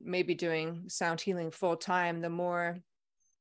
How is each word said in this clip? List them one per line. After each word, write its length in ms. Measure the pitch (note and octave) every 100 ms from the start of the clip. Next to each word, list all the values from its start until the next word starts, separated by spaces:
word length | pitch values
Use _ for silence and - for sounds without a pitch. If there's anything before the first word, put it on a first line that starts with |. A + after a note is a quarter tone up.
maybe 320 | - F3+ F3
doing 500 | E3 E3+ D#3+ D#3+ E3+ F3+
sound 320 | - F3 E3
healing 300 | - F3+ E3
full 260 | - F#3 E3
time, 460 | - F3+ F3 E3+
the 80 | E3+
more 480 | E3+ F3+ F3 F3 F3 - _ _ _ _ _